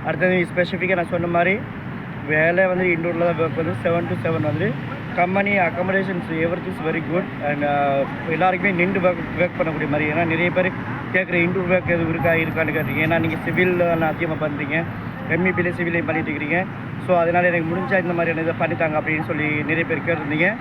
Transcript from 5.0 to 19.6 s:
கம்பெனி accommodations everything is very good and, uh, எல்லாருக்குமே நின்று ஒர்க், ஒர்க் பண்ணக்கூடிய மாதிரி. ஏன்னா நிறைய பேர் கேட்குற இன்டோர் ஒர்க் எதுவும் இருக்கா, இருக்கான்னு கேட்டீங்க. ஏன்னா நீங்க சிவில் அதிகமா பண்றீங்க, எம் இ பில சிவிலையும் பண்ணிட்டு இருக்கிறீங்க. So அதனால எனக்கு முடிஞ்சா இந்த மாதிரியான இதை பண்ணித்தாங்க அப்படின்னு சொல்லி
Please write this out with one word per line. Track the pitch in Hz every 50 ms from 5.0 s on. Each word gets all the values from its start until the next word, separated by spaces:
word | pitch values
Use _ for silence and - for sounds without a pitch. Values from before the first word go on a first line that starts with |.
| - - - -
கம்பெனி | 175 180 185 202 202 202 202 196 180
accommodations | 165 - 175 180 190 190 196 185 190 190 175 - - 160 160 165
everything | 170 180 180 - 185 180
is | - 160 160
very | 160 165 151 -
good | 156 185 - - - - 147 147
and, | 147 143 147 143
uh, | 143 143 143 139 139 139 131 123 - - - 165 160
எல்லாருக்குமே | 151 180 185 185 180 185 202 190 170
நின்று | 175 190 196 196 175
ஒர்க், | 180 175 170 156 - - 156
ஒர்க் | 175 175 - -
பண்ணக்கூடிய | 175 165 156 151 156 143
மாதிரி. | 147 151 151 151
ஏன்னா | 151 165 170 165
நிறைய | 160 160 175 175 165
பேர் | 180 180 185 - - - - - - - -
கேட்குற | - 185 185 - 175 175 170
இன்டோர் | 175 180 196 180 175 185
ஒர்க் | 180 156 170 175
எதுவும் | 170 165 156
இருக்கா, | 160 165 - 170 165 160
இருக்கான்னு | 160 - - 165 160 151 147
கேட்டீங்க. | 160 151 131 143 151 156
ஏன்னா | 160 170 165 160
நீங்க | 160 156 156 -
சிவில் | 170 165 170 180 185 180 175 175 170 170 165 165 156
அதிகமா | 151 - 170 160 160 139
பண்றீங்க, | 156 151 147 143 147 139 156 160 220 - - - - - - - - - 160
எம் | 165 180 190
இ | 175
பில | 180 170 170 170 -
சிவிலையும் | 175 170 170 170 151 151
பண்ணிட்டு | 156 160 156 151
இருக்கிறீங்க. | 147 143 151 147 165 175 190 - - - - - - - -
So | - 180 170
அதனால | 170 170 170 180 175 180
எனக்கு | 170 170 160 160
முடிஞ்சா | 170 180 185 - 196 185 170
இந்த | 175 175 170
மாதிரியான | 170 165 165 165 160
இதை | 165 165 -
பண்ணித்தாங்க | 175 160 165 160 170 156 151 151
அப்படின்னு | 151 160 156 156 156 156
சொல்லி | 160 151 151 151 151 147